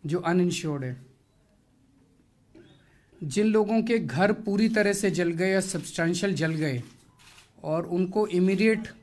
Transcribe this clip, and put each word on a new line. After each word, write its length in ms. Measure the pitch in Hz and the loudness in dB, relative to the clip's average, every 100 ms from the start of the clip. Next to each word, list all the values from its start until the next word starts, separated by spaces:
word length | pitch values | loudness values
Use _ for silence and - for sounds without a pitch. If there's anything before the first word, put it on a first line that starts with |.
जो 140 | 156 175 | -4 -4
अनइंश्योर्ड 640 | 175 180 180 - 160 143 | 0 2 2 0 -4 -4
है। 120 | 127 127 - _ _ _ _ _ _ _ _ _ _ _ _ _ _ - - - _ _ _ - | -6 -10 -14 _ _ _ _ _ _ _ _ _ _ _ _ _ _ -20 -20 -20 _ _ _ -12
जिन 260 | 156 135 214 | -6 0 4
लोगों 360 | 214 208 226 | 4 2 0
के 160 | 226 226 | 2 0
घर 340 | 160 127 196 | 0 0 2
पूरी 360 | - - 202 226 | 0 -2 0 2
तरह 240 | 226 202 | 2 2
से 180 | 202 202 | 2 0
जल 200 | 160 175 | 0 -2
गए 180 | 170 185 | 0 0
या 100 | 190 | 0
सब्सटैंशियल 760 | 190 175 - - 165 175 202 | 0 -6 -8 -4 -2 0 -2
जल 200 | 190 160 | 0 -2
गए 280 | 160 156 127 117 - _ _ - - - _ | -2 -2 -2 -6 -18 _ _ -20 -20 -20 _
और 220 | 151 160 165 | -4 -4 -2
उनको 400 | 175 180 196 208 | -2 0 0 0
इमीडिएट 600 | 180 185 190 220 220 220 - | 2 4 4 2 2 -4 -16